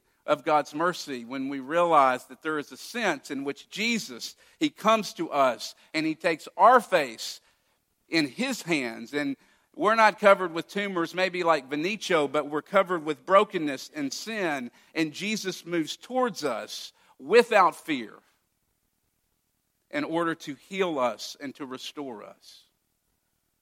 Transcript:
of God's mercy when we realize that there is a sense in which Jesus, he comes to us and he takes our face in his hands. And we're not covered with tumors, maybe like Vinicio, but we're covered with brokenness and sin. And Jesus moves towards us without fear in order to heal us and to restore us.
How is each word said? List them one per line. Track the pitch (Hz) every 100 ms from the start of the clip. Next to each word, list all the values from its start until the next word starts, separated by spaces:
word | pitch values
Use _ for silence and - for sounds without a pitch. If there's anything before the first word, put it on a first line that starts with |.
| _ _
of | - 147
God's | 160 151 139
mercy | 147 175 165 - 127 117
when | 135 135
we | 139
realize | 127 165 175 156 131 127 -
that | 131
there | 160 151
is | 135
a | 127
sense | - 233 208 143 -
in | 135
which | 139 139 -
Jesus, | - 226 226 139 117 - - _ -
he | 156
comes | - 208 226 190
to | - 165
us | 143 131 113 - - _
and | 156 156
he |
takes | 156 180 160 - -
our | 202 254
face | - 175 131 113 - - _ _ _ _ _ _ -
in | 165 143
his | 123 262 254
hands. | 165 156 120 113 113
And | 147 143 135 _ _ _
we're | - 185 226
not | 214 -
covered | 208 196 185
with | 165 -
tumors, | 202 202 185 160
maybe | 180 185 180
like | 170 156 127
Vinicio, | 147 170 214 - 170 143
but | 147 143
we're | 151
covered | - 202 180 180
with | 151 151 -
brokenness | 190 208 190 147 131 -
and | 156 139
sin. | - 208 220 175 143 120 _ _
And | - 160
Jesus | 139 202 220 190 - 165
moves | 170 151 -
towards | - 254 247 175
us | 147 107 107 - - _ _ -
without | 135 226 233 214 175 -
fear | - 139 104 101 _ _ _ _ _ _ _ _ _ _ _ _ _ _ _ _ _
in | 147
order | 151 165 165
to | 160 -
heal | 135 - 190 185 147
us | 123 107 - -
and | 143
to | 120 135
restore | 127 - - 135 107
us. | 98 - - - _ _ _ _ _ _ _ _ _ _